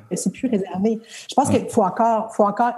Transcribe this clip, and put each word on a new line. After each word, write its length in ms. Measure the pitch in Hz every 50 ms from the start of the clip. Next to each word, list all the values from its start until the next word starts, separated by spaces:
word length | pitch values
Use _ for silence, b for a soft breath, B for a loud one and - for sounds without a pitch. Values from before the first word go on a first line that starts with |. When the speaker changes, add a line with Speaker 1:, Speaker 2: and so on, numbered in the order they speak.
| - - 185
Speaker 1:
c'est 180 | 185 - 190 -
plus 140 | - - 254
réservé. 500 | 226 190 190 - 165 190 196 226 226 220 B B B B B B
Je 60 | -
pense 140 | 254 277 -
Speaker 2:
Ouais. 100 | - 233
Speaker 1:
qu'il 80 | - -
faut 140 | - 233 196
encore, 500 | 180 - - 226 233 226 214 220 - -
faut 100 | - 208
encore 260 | 202 202 - 240 240 233